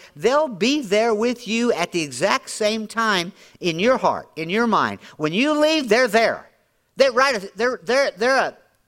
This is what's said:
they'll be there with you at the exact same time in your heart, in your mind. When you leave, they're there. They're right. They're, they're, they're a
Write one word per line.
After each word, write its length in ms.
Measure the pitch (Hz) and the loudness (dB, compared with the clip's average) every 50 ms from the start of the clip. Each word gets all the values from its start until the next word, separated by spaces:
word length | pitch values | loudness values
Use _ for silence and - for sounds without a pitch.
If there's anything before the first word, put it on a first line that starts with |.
| - - - | -14 -20 -8
they'll 320 | 147 156 226 269 302 311 | -2 0 2 2 2 0
be 340 | 277 220 160 202 254 285 302 | -2 -2 -2 0 0 0 0
there 320 | 254 175 202 214 226 233 220 | -2 0 0 2 2 2 0
with 360 | 208 233 247 240 - - 185 | 0 0 -2 -2 -4 -6 -4
you 240 | 220 226 240 240 - | -2 0 0 0 0
at 180 | 156 175 - | 0 -2 -4
the 100 | - 170 | -2 -4
exact 480 | 156 143 127 120 165 202 247 269 - - | -4 -4 -4 -2 -2 0 0 -2 -4 -8
same 380 | - - 220 208 220 220 214 | -6 -4 -2 -2 -2 -4 -6
time 460 | 202 - 226 226 220 202 180 170 185 - - - - - _ | -6 -4 -2 0 0 0 0 -2 -4 -8 -16 -20 -20 -14 _
in 180 | - 180 160 | -4 -4 -2
your 200 | 165 196 247 262 | 0 0 0 2
heart, 320 | 220 190 160 113 80 - - _ | 2 0 0 0 -2 -6 -10 _
in 120 | 160 160 165 | -10 -6 -4
your 180 | 190 220 240 | -2 -2 0
mind. 320 | 226 202 160 131 110 101 - - - - | 2 2 2 0 0 -4 -8 -14 -18 -8
When 160 | - 151 151 165 | -4 -4 -2 0
you 180 | 208 269 302 | 0 0 0
leave, 380 | 302 302 302 311 320 311 262 214 | 2 2 2 2 2 0 2 2
they're 180 | 208 247 262 | 2 2 2
there. 420 | 214 185 226 226 175 110 - - - _ _ _ _ _ _ _ _ _ | 2 2 2 2 2 0 -4 -8 -16 _ _ _ _ _ _ _ _ _
They're 160 | 175 269 269 | 2 2 2
right. 380 | 226 247 269 277 254 202 185 - - | 4 2 2 2 0 -2 -6 -8 -6
They're, 240 | 190 233 254 247 - 165 | -4 -2 -2 -2 -4 -4
they're, 280 | 175 240 277 277 208 | 0 0 0 0 0
they're 260 | - 180 226 254 269 | -2 -2 0 2 2
a 200 | 254 185 135 - - _ _ _ _ _ | 2 0 -2 -4 -10 _ _ _ _ _